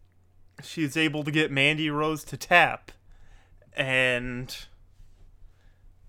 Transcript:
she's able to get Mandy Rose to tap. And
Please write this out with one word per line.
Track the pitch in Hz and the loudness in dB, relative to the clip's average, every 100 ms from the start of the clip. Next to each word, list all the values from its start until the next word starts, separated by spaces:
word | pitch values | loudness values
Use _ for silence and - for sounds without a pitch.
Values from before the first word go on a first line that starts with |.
| - _ _ - - - | -20 _ _ -20 -20 -20
she's | - 165 147 160 | -12 -4 -2 2
able | 156 151 | 0 0
to | 147 | 0
get | 151 151 | 2 2
Mandy | 139 143 151 156 | 4 2 2 -2
Rose | 147 156 151 - | 0 -2 -4 -8
to | 131 | -8
tap. | - 175 139 - - - - - - - - - - - | 4 6 6 0 -12 -20 -20 -20 -20 -20 -20 -20 -12 -6
And | 135 127 127 123 123 123 127 - - - - - - - - - - _ - _ - - | -2 2 2 0 -4 -8 -10 -14 -18 -20 -20 -20 -20 -20 -20 -20 -20 _ -20 _ -20 -20